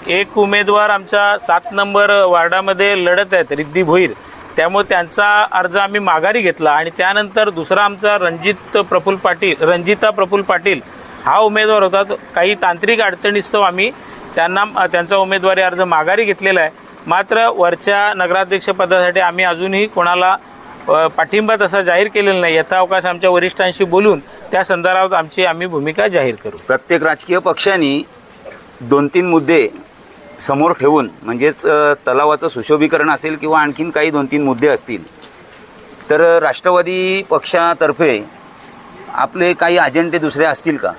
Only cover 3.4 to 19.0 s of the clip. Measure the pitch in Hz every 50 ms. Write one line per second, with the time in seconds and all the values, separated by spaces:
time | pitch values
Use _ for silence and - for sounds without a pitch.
3.4 | 160 123 147 143 156 147 147 180 185 156 160 185 185 139 104 - - - - -
4.4 | - - - - 160 175 190 202 202 - 202 180 175 165 - - 208 208 208 208
5.4 | 214 - - 185 180 180 170 202 202 196 202 208 202 185 165 160 160 196 220 240
6.4 | 208 180 160 - 160 151 147 151 165 170 165 - 180 185 202 208 208 202 196 220
7.4 | 214 214 185 165 160 - 190 196 208 202 202 185 208 208 208 202 180 170 165 165
8.4 | 160 202 208 - - - - 214 196 - 190 180 160 196 196 190 - 196 175 165
9.4 | 202 190 156 - 160 156 180 175 170 180 208 202 - 214 208 208 190 175 202 202
10.4 | 196 196 190 175 165 196 185 135 - - - - - - - - - - 147 202
11.4 | 220 214 208 214 214 214 220 214 196 185 180 196 202 196 202 - - - - 170
12.4 | 175 190 208 202 185 180 175 170 190 202 233 220 220 196 180 175 - 208 208 208
13.4 | 196 - - 208 202 185 180 185 196 240 277 - - - - - - - - -
14.4 | 165 170 185 196 208 208 - 208 190 175 185 175 170 165 202 196 190 185 190 190
15.4 | 180 190 190 185 190 180 180 175 190 180 165 156 156 165 190 208 233 202 185 -
16.4 | 185 196 190 180 160 156 - - - - - - - 143 165 190 202 - 226 220
17.4 | 226 233 - - 175 170 170 165 - 202 202 202 208 208 208 190 180 175 175 190
18.4 | 196 180 196 190 - - 190 185 190 175 185 185